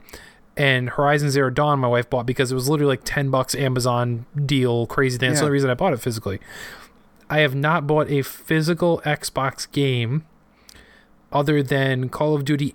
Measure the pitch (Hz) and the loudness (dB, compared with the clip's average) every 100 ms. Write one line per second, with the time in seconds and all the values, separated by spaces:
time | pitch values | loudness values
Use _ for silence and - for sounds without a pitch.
0 | - - - - _ - 139 127 123 - | -8 -20 -20 -20 _ -2 2 2 0 0
1 | 143 147 147 139 131 123 147 139 123 120 | 2 2 2 2 0 2 2 2 2 2
2 | 120 127 123 127 127 131 127 151 143 131 | 0 -2 -2 0 0 0 0 2 2 0
3 | - 147 135 131 - - 135 127 123 120 | -2 -2 0 0 0 -2 0 0 0 0
4 | 120 117 123 147 139 139 123 120 117 - | 0 -4 -6 -4 0 2 2 2 0 0
5 | 131 123 131 151 151 139 135 123 185 139 | 0 0 0 2 2 2 2 0 0 0
6 | 127 110 - 101 - - - - - - | -2 -4 -6 -8 -10 -18 -18 -18 -20 -20
7 | _ _ - 156 147 135 151 165 143 151 | _ _ -4 0 0 0 0 0 2 0
8 | 143 143 131 - - 160 156 170 175 165 | 2 0 -2 -8 -2 0 0 0 0 0
9 | 151 147 - - 135 - - 143 139 123 | -2 -4 -4 -4 -4 -4 -6 -2 0 0
10 | 117 151 - _ _ _ - - - - | -2 -4 -6 _ _ _ -20 -20 -20 -20
11 | _ _ _ 143 147 147 131 139 135 127 | _ _ _ -2 2 0 2 0 0 0
12 | 127 - 151 151 139 147 143 | -4 -2 0 0 0 0 -2